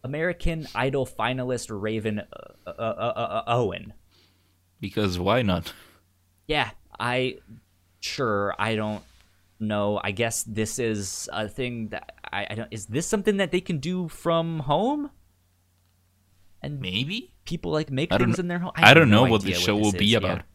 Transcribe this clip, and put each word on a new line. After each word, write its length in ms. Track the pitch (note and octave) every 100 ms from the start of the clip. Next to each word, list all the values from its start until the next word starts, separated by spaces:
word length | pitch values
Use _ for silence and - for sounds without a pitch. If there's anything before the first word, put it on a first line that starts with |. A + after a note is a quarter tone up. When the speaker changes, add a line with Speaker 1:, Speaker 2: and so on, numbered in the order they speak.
Speaker 1:
American 640 | C3 D3 E3+ F3 E3+ D#3+ C#3 -
Idol 300 | C3 C#3 B2+
finalist 640 | - A#2 C3 B2+ A#2+ -
Raven, 480 | G#2+ G#2+ A2 G#2+ G#2
uh, 40 | - - - -
uh, 60 | -
uh, 420 | F2 G#2 G2 A#2 -
uh, 40 |
uh, 220 | A#2 A2 -
Owen. 460 | A#2+ A2+ F2 - - _ _ _ _ _ _ _ _
Speaker 2:
Because 380 | G2 - G#2 F2+
why 240 | F2+ A#2
not? 300 | G#2+ F2+ E2+ - - _ _ _ _ _ -
Speaker 1:
Yeah, 240 | D3+ A2 - _ -
I, 380 | A#2 B2 B2+ - - A2 _ _ _ _
sure, 560 | - - B2 G2+ G2+ -
I 160 | G#2+ A2
don't 260 | G#2+ G#2 - _ _ _ _ _
know. 420 | G#2+ G#2 G#2 G#2
I 80 | G2+
guess 320 | G2+ A#2 -
this 340 | - G#2+ A2 -
is 500 | A#2 A2 F#2+ - -
a 160 | G#2 G#2+
thing 400 | - B2 A#2+ G#2+
that 240 | G2 - - -
I, 140 | G2+ G2+
I 40 |
don't, 140 | G#2+ A2
is 140 | A2+ G2
this 220 | A#2+ E3+
something 300 | G#3+ G#3 G3
that 120 | F#3+
they 100 | F3+
can 180 | - D#3+
do 280 | D3+ F#3 E3+
from 540 | - F3 E3 E3 E3
home? 500 | C#3 D3 A3+ D4 C#4+ - _ _ _ _ _ _ _ _ _ _ _ _ - -
And 200 | C#3 C#3+
Speaker 2:
Maybe? 520 | F#2 F#2+ C3+ G#3+ F#4 _
Speaker 1:
people, 260 | - E3 F3
like, 180 | D#3 D#3
make 240 | C3 E3+
Speaker 2:
I 60 | F#3
don't 80 | B3
Speaker 1:
things 40 | -
Speaker 2:
kn-, 60 | F3
Speaker 1:
in 20 |
their 100 | F3
home? 140 | F3
Speaker 2:
I 80 | -
Speaker 1:
I 60 | G2+
have 80 | D3
Speaker 2:
don't 140 | D3
Speaker 1:
no 160 | G#2 B2+
Speaker 2:
know 40 |
what 120 | A2
the 80 | F#2
Speaker 1:
idea 40 | F2
what 60 |
Speaker 2:
show 120 | F2 G#2
Speaker 1:
this 80 |
Speaker 2:
will 80 | G#2+
be 140 | F#2 G2+
Speaker 1:
is. 40 |
Yeah. 80 | A2+
Speaker 2:
about. 240 | G2 E2+ -